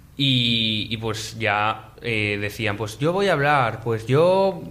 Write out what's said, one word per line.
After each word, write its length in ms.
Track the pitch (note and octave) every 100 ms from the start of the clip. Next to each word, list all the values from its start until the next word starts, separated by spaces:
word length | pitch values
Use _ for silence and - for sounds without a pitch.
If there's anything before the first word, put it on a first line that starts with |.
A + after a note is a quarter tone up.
| - -
y, 720 | C#3 B2+ A#2+ A#2 A2 G#2+ G#2+
y 60 | A2+
pues 400 | A2+ G#2+ - A2
ya, 500 | G#2+ G#2 G#2+ G#2+ - -
eh, 340 | A#2+ A2 G#2 G2+
decían, 380 | G#2 - G#2+ G2+
"Pues 220 | G#2+ A2
yo 120 | D3
voy 160 | F#3 G3+
a 40 |
hablar, 480 | D#3 C#3+ D3 A#2 A2+
pues 220 | A#2+ A2+ A2
yo 560 | C3 F3 F#3+ G3 E3+ -